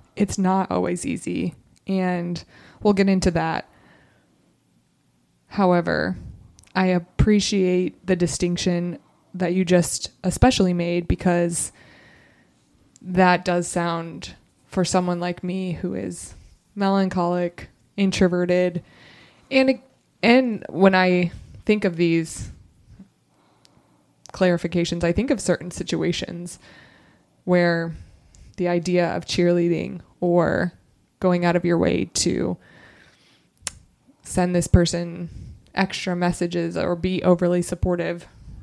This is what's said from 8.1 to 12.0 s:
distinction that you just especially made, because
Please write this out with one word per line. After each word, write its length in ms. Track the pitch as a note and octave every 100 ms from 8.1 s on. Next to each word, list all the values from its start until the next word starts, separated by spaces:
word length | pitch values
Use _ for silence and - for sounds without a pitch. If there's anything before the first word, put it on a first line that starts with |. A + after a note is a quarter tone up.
| F3+
distinction 840 | E3+ - F3 F3 F#3 F3 F3 E3+ - _ _
that 200 | F3+ F3
you 100 | F#3 F3+
just 460 | F3+ E3+ - - -
especially 500 | F#3 - B3+ - F#3
made, 340 | F3 E3+ F3 E3+
because 640 | F#3 F3+ F3 F3 E3+ - - - -